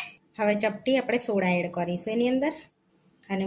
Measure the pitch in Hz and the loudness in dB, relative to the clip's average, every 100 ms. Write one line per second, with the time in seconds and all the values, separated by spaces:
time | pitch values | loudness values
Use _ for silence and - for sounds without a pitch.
0 | - - _ - 208 208 214 202 262 262 | -4 -12 _ -2 0 2 0 -2 0 0
1 | 254 240 240 196 185 180 175 175 175 175 | 2 0 0 2 2 2 0 -2 -2 -2
2 | 220 233 247 262 294 - - _ _ _ | -2 0 2 2 0 -4 -12 _ _ _
3 | _ _ - 190 | _ _ -6 -2